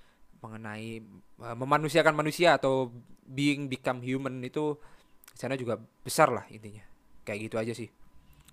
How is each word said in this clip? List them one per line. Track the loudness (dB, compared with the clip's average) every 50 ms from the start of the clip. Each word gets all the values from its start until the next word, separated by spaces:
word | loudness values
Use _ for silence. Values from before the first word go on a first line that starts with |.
| -20 -20 _ _ -20 -20 -20 -18
mengenai, | -16 -14 -14 -12 -12 -10 -10 -10 -10 -10 -12 -12 -14 -16 -20 -20 -20 -20 -20 -16
eh, | -12 -10 -8 -6
memanusiakan | -2 2 2 2 2 2 4 6 6 6 6
manusia | 4 2 0 2 4 6 6 6
atau | 6 4 2 2 2 0 -2 -6 -14 -20 -20 -20 -20
being | _ -10 -4 0 2 2 2 0 -2 -6
become | -6 -4 -2 -2 -4 -2
human | -2 -4 -4 -2 -4 -4 -6 -6
itu | -8 -6 -4 -2 -2 -2 -4 -6 -10 -20 -20 -20 _ _ _ -20 _
di | -20 -16 -8
sana | -6 -4 -4
juga | -4 -2 -4 -4 -4 -6 -12 _ _
besar | -10 -4 2 4 4 4
lah | 4 0 -6 -10
intinya. | -18 -18 -18 -16 -18 -18 -20 -20 -20 _ _ _ -20 -16
Kayak | -10 -8 -6 -6
gitu | -6 -4 -4 -4
aja | -2 -2 -4
sih. | -6 -8 -12 _ -20 -20 -20 -20 -20 -20 -20 -20 -20 -20 _